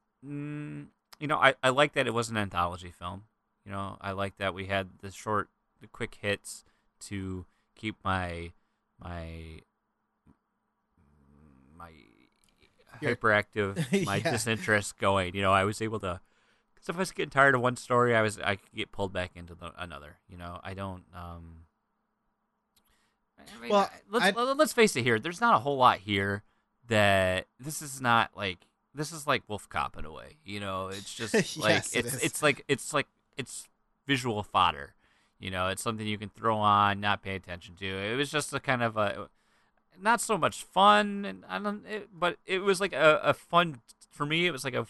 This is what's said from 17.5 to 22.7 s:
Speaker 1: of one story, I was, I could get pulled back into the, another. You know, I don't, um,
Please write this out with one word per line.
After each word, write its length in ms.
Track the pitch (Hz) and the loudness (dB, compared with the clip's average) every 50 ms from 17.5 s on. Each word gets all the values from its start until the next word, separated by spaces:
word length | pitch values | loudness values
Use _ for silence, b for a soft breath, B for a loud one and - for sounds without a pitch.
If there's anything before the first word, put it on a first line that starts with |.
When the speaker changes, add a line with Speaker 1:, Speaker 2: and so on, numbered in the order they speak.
| 131 | 6
Speaker 1:
of 60 | 127 | 6
one 160 | 120 123 123 | 2 0 0
story, 360 | 120 - - 127 120 120 120 117 | -2 -2 2 4 4 4 6 4
I 60 | 113 | 4
was, 180 | 110 107 104 - | 4 2 0 -2
I 160 | - - 101 | -2 -2 -2
could 160 | 98 - _ - | -2 -6 _ -10
get 160 | 110 95 - | -10 -10 -8
pulled 220 | - - 101 95 95 | -6 -6 -6 -4 -4
back 180 | 92 90 87 - | -6 -6 -6 -8
into 200 | 87 87 85 87 | -16 -16 -16 -16
the, 160 | 87 87 85 - - | -14 -14 -16 -12 -12
another. 360 | 87 87 76 71 71 76 82 _ _ | -12 -12 -12 -14 -16 -18 -20 _ _
You 100 | _ 92 | _ -16
know, 220 | 87 87 85 87 87 - | -14 -12 -12 -12 -12 -12
I 100 | 92 95 | -12 -10
don't, 300 | 95 98 98 92 90 - _ 87 | -8 -8 -8 -8 -12 -16 _ -14
um, 500 | 90 87 85 85 85 85 82 82 82 82 _ _ _ _ _ _ _ _ _ _ _ _ _ _ _ _ _ _ _ _ _ | -12 -12 -12 -12 -12 -14 -16 -18 -20 -20 _ _ _ _ _ _ _ _ _ _ _ _ _ _ _ _ _ _ _ _ _